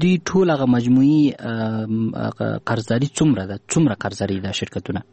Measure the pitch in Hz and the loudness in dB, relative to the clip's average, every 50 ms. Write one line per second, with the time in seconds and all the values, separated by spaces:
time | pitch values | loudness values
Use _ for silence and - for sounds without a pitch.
0 | 156 180 185 170 - - - 185 190 175 156 139 135 127 123 120 117 123 127 131 | 2 2 2 0 -2 -2 0 2 2 2 2 0 2 2 2 2 4 4 4 4
1 | 135 143 151 156 147 139 - - - 120 113 113 110 110 110 110 110 110 110 110 | 6 6 6 4 4 2 0 -2 -8 -8 -6 -4 -4 -2 -2 -4 -4 -2 -2 -2
2 | 113 110 - 120 117 113 113 - 117 113 110 107 - - 117 110 110 - 113 117 | -2 -2 -4 -4 -6 -6 -4 -4 -4 -4 -4 -4 -4 -4 -4 -2 -2 0 0 0
3 | 139 147 - - 165 151 127 98 95 95 101 98 _ - - 170 165 135 101 - | 0 -2 0 2 2 2 2 2 0 -6 -8 -10 _ -4 0 2 2 2 0 -2
4 | - 101 98 - - 98 98 95 95 98 92 - - - - 95 - - 87 - | -4 -6 -6 -4 -4 -2 -2 -2 -4 -4 -6 -6 -6 -6 -8 -8 -8 -6 -6 -8
5 | - _ | -8 _